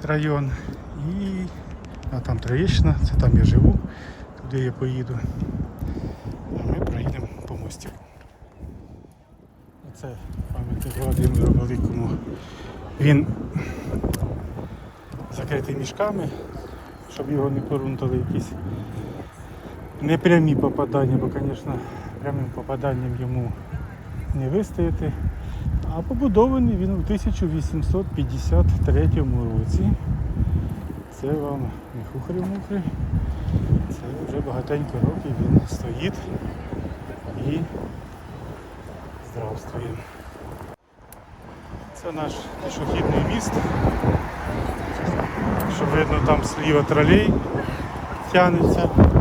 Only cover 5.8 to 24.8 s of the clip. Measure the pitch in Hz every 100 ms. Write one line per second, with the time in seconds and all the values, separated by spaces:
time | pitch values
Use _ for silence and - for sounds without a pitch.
5.8 | - - - - - - - - - 160
6.8 | - 131 135 131 - - - 123 - -
7.8 | 202 - - - - - - - - -
8.8 | - - - - - - - - - -
9.8 | 143 - 135 117 - - - 123 123 -
10.8 | 127 - 135 - 131 - - - 123 -
11.8 | - 117 117 - - - - - - -
12.8 | - - 147 143 - - - - - -
13.8 | - - - - - - - - - -
14.8 | - - - - - 139 135 143 - 135
15.8 | 131 - 208 196 135 - - - - -
16.8 | - - - - 139 143 139 120 - 139
17.8 | 135 127 127 127 - 113 - - - -
18.8 | - - - - - - - - - -
19.8 | - - 147 160 180 170 156 127 139 143
20.8 | 139 139 131 131 127 135 139 131 147 123
21.8 | - - - - 139 139 131 123 135 131
22.8 | 139 127 127 123 123 127 117 - - -
23.8 | - - - - - 139 131 190 202 -